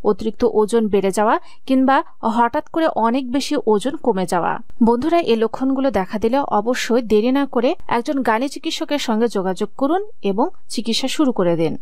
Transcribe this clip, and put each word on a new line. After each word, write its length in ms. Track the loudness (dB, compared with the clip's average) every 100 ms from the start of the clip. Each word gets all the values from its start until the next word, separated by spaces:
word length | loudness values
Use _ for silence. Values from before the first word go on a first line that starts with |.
| 0
অতিরিক্ত 340 | 0 -2 0 0 2
ওজন 240 | 2 0 2
বেড়ে 180 | 0 0 2
যাওয়া 180 | 2 0 -4 -14 0
কিংবা 300 | 2 4 2 0 -6 -2 2
হঠাৎ 300 | 2 0 -4
করে 140 | -2 0 2 0
অনেক 180 | 0 -2 -4
বেশি 200 | -2 -2 2
ওজন 220 | 2 0 -2 -2
কমে 200 | 0 0
যাওয়া। 200 | 0 0 -4 -6 2 4
বন্ধুরা, 320 | 4 2 2 2
এই 60 | 2
লক্ষণগুলো 460 | 0 0 -2 0 0 0
দেখা 180 | -2 -2
দিলে 140 | 0 0 2 0
অবশ্যই 440 | 0 -2 0 0 4
দেরি 200 | 2 4 0
না 60 | 0
করে 160 | 0 0 0 -2 -2
একজন 220 | 0 0 0
গাইনি 200 | 0 -2
চিকিৎসকের 480 | -6 -8 -6 -4 -2 0
সঙ্গে 200 | 0 2 0
যোগাযোগ 340 | -2 -2 -4 -2
করুন 200 | 0 0 -2 -4 -2
এবং 140 | 0 -2 -4 -6
চিকিৎসা 340 | -4 -2 -2 -2 2
শুরু 160 | 2 2
করে 140 | 2 2
দিন। 120 | 0 -2